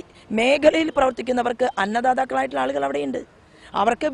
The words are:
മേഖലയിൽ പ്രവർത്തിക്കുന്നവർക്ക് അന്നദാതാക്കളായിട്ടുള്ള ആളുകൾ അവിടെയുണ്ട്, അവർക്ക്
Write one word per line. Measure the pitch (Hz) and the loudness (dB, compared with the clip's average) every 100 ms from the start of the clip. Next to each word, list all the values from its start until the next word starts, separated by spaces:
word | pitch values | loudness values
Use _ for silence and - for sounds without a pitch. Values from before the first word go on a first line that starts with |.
| - - - 214 | -6 -20 -6 -2
മേഖലയിൽ | 240 285 302 311 320 285 | 2 4 4 4 0 2
പ്രവർത്തിക്കുന്നവർക്ക് | 262 247 240 247 240 240 247 - | 0 0 -4 -2 -2 0 -2 0
അന്നദാതാക്കളായിട്ടുള്ള | 196 226 254 254 262 262 269 277 | -2 0 0 0 0 -2 -2 -2
ആളുകൾ | 262 277 277 | -2 -2 -2
അവിടെയുണ്ട്, | 285 285 247 - - - - - - | -2 -4 -6 -10 -20 -20 -20 -8 0
അവർക്ക് | 208 240 302 | 0 0 -2